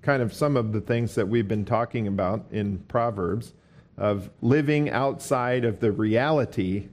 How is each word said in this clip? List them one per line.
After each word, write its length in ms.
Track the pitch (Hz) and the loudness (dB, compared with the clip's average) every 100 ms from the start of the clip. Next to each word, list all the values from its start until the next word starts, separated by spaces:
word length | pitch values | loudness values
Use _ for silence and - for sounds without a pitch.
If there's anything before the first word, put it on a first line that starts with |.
kind 200 | - 139 | 0 0
of 100 | 117 | 0
some 240 | - 147 139 | 0 0 2
of 160 | 110 | 0
the 80 | 107 | -2
things 340 | - 117 117 | 0 0 0
that 140 | - 98 | 0 0
we've 180 | 120 101 | 0 0
been 200 | 110 98 | -2 0
talking 420 | 113 120 123 104 | 0 0 -2 -2
about 380 | 98 92 107 - | 0 0 -2 -4
in 280 | 107 101 92 - | -4 -4 -4 -2
Proverbs, 640 | 127 117 104 87 101 117 - _ - - - | 0 0 -2 -2 -2 -6 -18 _ -20 -20 -4
of 340 | 104 101 92 - | 0 0 -4 -4
living 500 | 113 143 143 151 147 | 2 2 4 2 2
outside 760 | 110 139 131 - 131 123 127 | 0 -2 -4 -2 0 2 0
of 140 | 120 98 | 0 2
the 140 | 139 | 0
reality 960 | - 110 110 135 156 120 - 95 98 95 | 2 2 2 2 2 0 -2 -2 -2 -6